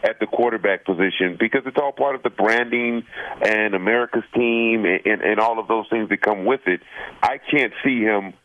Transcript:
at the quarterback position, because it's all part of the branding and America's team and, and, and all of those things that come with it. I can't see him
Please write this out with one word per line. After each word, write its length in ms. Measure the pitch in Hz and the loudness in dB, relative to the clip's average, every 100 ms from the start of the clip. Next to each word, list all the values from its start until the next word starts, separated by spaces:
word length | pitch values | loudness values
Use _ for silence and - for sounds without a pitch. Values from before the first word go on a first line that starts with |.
at 160 | - 110 | -2 -2
the 60 | 107 | -4
quarterback 600 | - 117 113 101 92 - | 2 0 2 0 0 -2
position, 520 | 90 95 87 92 85 | 0 0 2 -2 0
because 220 | 113 135 131 | 0 0 -2
it's 100 | 127 | -2
all 140 | 143 | -2
part 240 | - 139 131 | 0 -2 0
of 80 | |
the 80 | 120 | -4
branding 720 | - 104 117 120 120 120 117 113 - - - | 0 2 2 2 0 0 -2 -6 -12 -12 -2
and 340 | - 107 107 95 | 0 2 0 0
America's 480 | 92 117 120 120 - | 2 2 0 -2 -2
team 520 | - 120 117 117 113 98 | 0 2 2 2 2 2
and, 200 | 92 - | 0 0
and, 160 | 107 | 0
and 180 | - 104 | 2 2
all 200 | 113 113 | 2 0
of 80 | 104 | -2
those 180 | 113 104 | -2 0
things 180 | 117 104 | -2 -2
that 120 | 98 | 0
come 240 | - 104 95 | 0 0 0
with 160 | 135 - | 0 0
it. 160 | 90 - - - - | -4 -4 -16 -16 -2
I 160 | - 131 | 0 0
can't 360 | - 147 117 - | -2 0 0 -2
see 180 | 143 127 | -2 0
him 320 | 110 104 98 - | 2 0 -2 -14